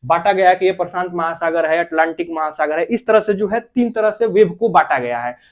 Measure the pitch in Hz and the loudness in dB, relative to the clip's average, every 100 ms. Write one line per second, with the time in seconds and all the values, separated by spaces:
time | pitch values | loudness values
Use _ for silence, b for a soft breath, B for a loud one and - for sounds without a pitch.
0 | 123 170 190 190 185 185 185 185 175 180 | -2 0 2 4 4 4 2 0 -4 -4
1 | 180 175 165 165 165 165 160 165 170 160 | -6 -4 -6 -4 -2 0 0 0 0 0
2 | 165 165 170 160 156 156 151 151 175 233 | 0 0 -6 -4 -6 -4 -4 -2 -2 -4
3 | - 220 214 196 208 226 233 254 240 220 | 2 2 2 -2 -2 -4 -4 -2 -2 0
4 | 214 208 226 185 202 175 220 170 147 139 | -2 0 0 2 2 2 0 2 2 0
5 | 120 120 120 123 b | -2 -6 -6 -10 b